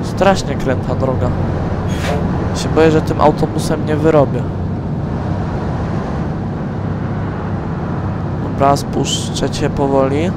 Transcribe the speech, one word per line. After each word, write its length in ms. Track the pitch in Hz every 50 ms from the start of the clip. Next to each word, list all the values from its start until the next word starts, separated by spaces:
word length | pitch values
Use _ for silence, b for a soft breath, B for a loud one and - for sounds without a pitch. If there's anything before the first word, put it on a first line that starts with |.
| -
strasznie 520 | - - - 180 196 190 185 - 160 143
kręta 400 | - - 135 127 123 - - 127
droga. 320 | 123 139 131 131 127 127 123 - - - - - - - - - - - B B B B B B B - - - - - - -
Się 140 | - - -
boję, 220 | - 151 160 160
że 100 | 151 156
tym 200 | 151 - 156 -
autobusem 640 | - 151 156 - 156 151 - 156 151 - 165 156 -
nie 100 | 147 151
wyrobię. 460 | 147 147 160 156 151 135 127 - 139 123 - - - - - - - - - - - - - - - - - - - - - - - - - - - - - - - - - - - - - - - - - - - - - - - - - - - - - - - - - - - - - - - - - - - - - - - - - - - - - - - -
Dobra, 340 | - - - 135 139 143 139
spuszczę 720 | - - - 135 139 - - - - - - - - 139
cię 200 | - - 151 143
powoli. 640 | - - 143 135 139 135 135 135 139 147 160 185 190